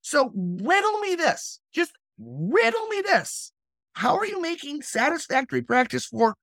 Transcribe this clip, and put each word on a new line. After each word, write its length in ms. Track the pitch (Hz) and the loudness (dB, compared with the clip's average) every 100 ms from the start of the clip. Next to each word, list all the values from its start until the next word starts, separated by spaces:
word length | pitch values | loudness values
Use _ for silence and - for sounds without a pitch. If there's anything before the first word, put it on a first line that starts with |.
So 300 | - 294 262 | 0 2 2
riddle 640 | 202 180 180 220 381 415 415 | 0 -4 -4 2 4 4 0
me 160 | 403 349 | -2 0
this. 440 | 302 - - - _ | 0 0 -6 -16 _
Just 200 | - 339 _ _ _ | -2 -2 _ _ _
riddle 680 | 113 131 170 349 233 453 440 | -14 -6 0 4 4 0 -4
me 160 | 403 | -4
this. 500 | 403 349 - - - _ _ _ _ | 2 0 0 -12 -14 _ _ _ _
How 220 | - 233 381 | -4 0 0
are 100 | 427 | 0
you 140 | 403 | -4
making 420 | 330 339 285 294 | -6 -6 -8 -10
satisfactory 800 | - 214 262 330 - 262 269 127 | -6 0 2 0 0 -2 0 -4
practice 440 | 120 240 254 127 - | 2 2 2 -2 -4
for 300 | 214 226 202 | 2 2 2